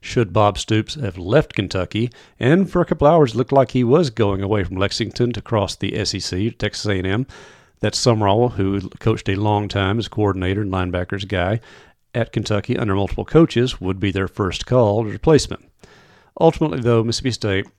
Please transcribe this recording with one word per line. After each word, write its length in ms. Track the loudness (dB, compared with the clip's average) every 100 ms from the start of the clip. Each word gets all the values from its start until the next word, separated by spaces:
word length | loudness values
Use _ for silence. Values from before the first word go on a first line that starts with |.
should 320 | -4 -2 0
Bob 240 | 2 2 0
Stoops 380 | -2 -2 -2 -6
have 240 | -8 -6
left 340 | 0 2 2
Kentucky, 560 | -4 -4 -2 -4 -2 -4 -6 -20 _
and 280 | 2 4 2
for 140 | 0
a 40 | 0
couple 200 | 2 4
hours 300 | 6 4 2
it 20 |
looked 140 | 2
like 180 | 2 2
he 120 | 2
was 260 | 4 4 2
going 320 | 0 0 0
away 220 | -2 -2
from 140 | -2 -2
Lexington 560 | -2 -2 -6 -2 -2
to 80 | -2
cross 340 | -4 -2 -2 -4
the 200 | -6 -4
S 200 | -4 -4
E 40 |
C, 300 | -6 -4 -4
Texas 380 | -4 -6 -4 -4
A 60 |
and 120 | -2 0
M, 220 | -2 -4 -10 -20 -20 _ _
that 120 | -4
Sumrall, 600 | 0 2 2 4 4 2
who 360 | 0 -2 -2 -4 -4
coached 300 | -2 -2 -2
a 60 | -2
long 320 | 2 0 0
time 320 | -2 0 -2
as 80 | -4
coordinator 540 | -2 0 0 -2 -2
and 100 | -2
linebackers 560 | -2 -2 -4 -4 -8 -4
guy 320 | -2 0 -2 -6 -20 -20 _ _ -6
at 160 | -4
Kentucky 440 | -4 -2 -4 -2 -4
under 200 | 0 0
multiple 280 | -2 -4
coaches, 560 | 0 4 4 2 -2 -2
would 200 | -6 -2
be 100 | -2
their 180 | -2 -4
first 380 | -2 -4 -4 0
call 400 | 4 4 2 -2
replacement. 580 | -2 4 4 2 -10 _ _ -20 -20 _ _ _ 2
Ultimately, 380 | 2 4 -2 0
though, 240 | 2 2
Mississippi 260 | 2 -2 -4
State 380 | -4 -2 -2 -4